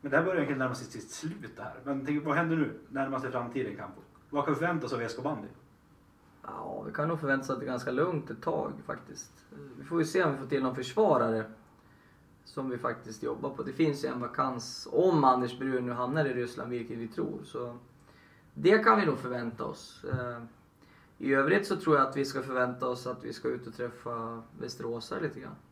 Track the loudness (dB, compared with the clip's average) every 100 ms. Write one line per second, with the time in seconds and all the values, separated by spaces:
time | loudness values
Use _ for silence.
0 | 2 2 4 2 2 0 0 -2 -8 -12
1 | -12 -8 -8 -8 -12 -12 -12 -10 -4 -2
2 | 0 0 2 2 4 4 2 0 -8 -4
3 | -2 -2 -2 -2 -2 -2 -2 -4 -10 -12
4 | -20 -20 -4 -2 2 2 2 0 0 -2
5 | -2 -2 -4 -4 -8 -14 -20 -20 _ -20
6 | _ _ -20 -18 -12 -10 -8 -8 -6 -2
7 | -2 0 0 0 0 -4 -2 -4 -2 0
8 | 2 0 -4 -6 -2 -2 -2 -6 -8 -8
9 | -8 -16 -18 -20 -20 -18 -16 -16 -2 0
10 | 2 4 2 2 0 0 0 -2 -4 4
11 | 6 6 4 2 -2 -10 -20 -20 -20 -20
12 | -20 -20 -20 -20 -14 -8 -4 -2 -4 -6
13 | -10 -6 -4 -4 -6 -6 -8 2 2 2
14 | -2 -2 -4 -2 -2 -2 -8 -10 -2 4
15 | 6 8 8 6 4 -2 -2 0 0 -2
16 | 0 2 2 0 -2 -4 -6 -4 -6 -6
17 | -6 -4 -4 -4 -8 -8 -8 -10 -16 -20
18 | -20 -20 -20 -20 -18 2 8 8 8 6
19 | 6 2 0 -2 -4 -4 -6 -6 -12 -12
20 | -4 -2 -2 -6 -12 -18 _ _ -20 -20
21 | -20 -6 2 4 6 4 2 0 6 6
22 | 6 2 -2 -2 -4 0 0 0 -2 -2
23 | -4 -6 -8 -6 -4 -4 -8 -8 -8 -8
24 | -8 -6 -6 -10 -14 -10 -10 -6 -6 -6
25 | -6 -4 -4 -6 -12 -14 -20